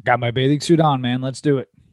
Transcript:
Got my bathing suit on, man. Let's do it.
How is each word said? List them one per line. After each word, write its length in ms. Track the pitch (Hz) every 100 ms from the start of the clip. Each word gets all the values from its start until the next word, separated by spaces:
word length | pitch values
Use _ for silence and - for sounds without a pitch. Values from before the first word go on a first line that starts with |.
Got 180 | 127 120
my 100 | 120
bathing 300 | 117 135 147
suit 200 | - 165
on, 220 | 156 135
man. 180 | 123 127
Let's 220 | 131 127
do 160 | 151 135
it. 100 | - _ _